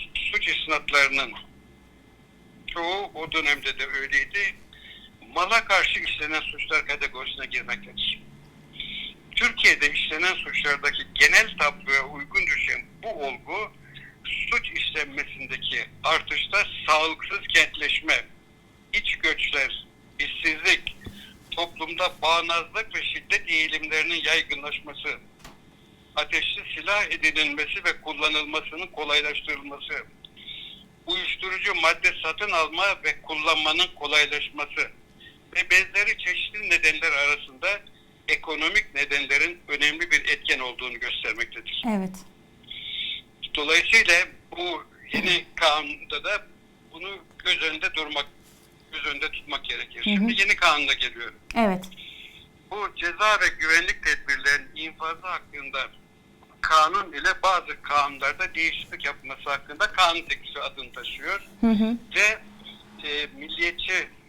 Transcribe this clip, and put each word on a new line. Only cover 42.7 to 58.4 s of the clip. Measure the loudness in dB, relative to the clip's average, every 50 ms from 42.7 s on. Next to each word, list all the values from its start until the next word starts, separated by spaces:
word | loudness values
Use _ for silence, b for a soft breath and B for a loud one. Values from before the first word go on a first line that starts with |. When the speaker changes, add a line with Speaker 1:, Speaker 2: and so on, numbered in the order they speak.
| B B B B B B B B B B -10 -16 -14 -14 -10 -6 -4
Speaker 1:
Dolayısıyla | -2 2 4 4 4 6 6 6 6 8 6 6 4 4 0 -6 -14 -20 -12
bu | -10 -6 -4 -4 -6 -6 -10 -14 -20 -20 -10 -4 -2
yeni | 0 2 2 2 2 0 -6 -2
kanunda | 2 2 4 4 2 0 -4 -8 -10 -10 -8 -8 -6 -4
da | -4 -4 -4 -6 -12 -20 -20 _ _ _ _ -20 _
bunu | -16 -14 -12 -12 -12 -14 -16 -20 -18
göz | -4 0 0 2 2
önünde | 2 -2 0 -2 -2 -2 -2
durmak, | -4 -4 -2 -4 -4 -4 -6 -10 -20 -20 -20 -20 -20 -20 -20 -20 -20 -18 -12
göz | -10 -6 -4
önünde | -4 -4 -2 -4 -4
tutmak | -4 -8 -8 -8 -8 -6 -6
gerekir. | -8 -8 -8 -10 -10 -8 -4 0
Speaker 2:
Hı | 2
hı. | 4
Speaker 1:
Şimdi | 4 4 4 4 4
yeni | 4 4 4
kanuna | 6 6 4 4 4 2 2 0
geliyorum. | 0 -2 -4 -2 -2 -4 -4 -4 -8 -14 -2 2
Speaker 2:
Evet. | 4 4 4 2 0 -4 -10 -16 B B B B B B B B B B B -20 -20 -16 -12
Speaker 1:
Bu | -6 -4 -4 -4 -4
ceza | -4 -4 -4 0 4 4 6 6 6
ve | 4 2 2 2
güvenlik | 4 6 6 6 6 4 -2 0 0
tedbirlerinin | 0 0 2 0 -2 -2 2 4 4 2 2 0 -6 -10
infazı | -8 -8 -8 -8 -6 -6 -6 -6 -6 -6
hakkında | -6 -8 -8 -8 -12 -14 -12 -10 -6 -6 -6 -6 -6 -10 -18 -20 _ _ _ _ -20 -20 -20 -20 -20 -10 -6
kanun | 0 4 6 6 6 6 4 0 -2 -4 -6
ile | -2 0 0 0 2 2
bazı | 2 2 2 0 -4 -10 -10
kanunlarda | -6 0 2 2 2 2 -2 -2 -2 -2 0 -2